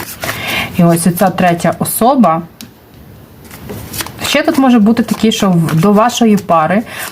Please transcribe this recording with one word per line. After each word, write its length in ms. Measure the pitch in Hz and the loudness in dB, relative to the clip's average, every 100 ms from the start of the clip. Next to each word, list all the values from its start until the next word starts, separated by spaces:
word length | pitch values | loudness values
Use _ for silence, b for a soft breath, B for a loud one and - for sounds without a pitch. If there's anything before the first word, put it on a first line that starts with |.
| - - B B B B B - | -10 -10 B B B B B 2
І 60 | |
ось 240 | 170 170 185 175 | 2 2 0 0
ця 100 | 196 | 0
третя 440 | 180 180 170 165 - | 0 0 0 -2 -2
особа. 640 | - - 233 277 180 165 170 - - - - - - - - - - - - - - - - - - | -6 0 2 4 2 0 -6 -16 -20 -20 -20 -20 -20 -20 -20 -20 -20 -18 -16 -14 -12 -10 -10 -10 -4
Ще 140 | 285 | -2
тут 140 | 311 320 | 0 2
може 220 | 269 240 | 4 4
бути 240 | 208 226 | 4 2
таке, 280 | 226 - 220 | 0 0 0
що 180 | 214 196 | 2 2
в, 260 | 170 156 160 | 2 2 2
до 180 | 202 | 4
вашої 440 | 208 240 - 226 208 | 4 2 2 2 2
пари 460 | - 165 160 196 B B B | 2 0 2 -2 B B B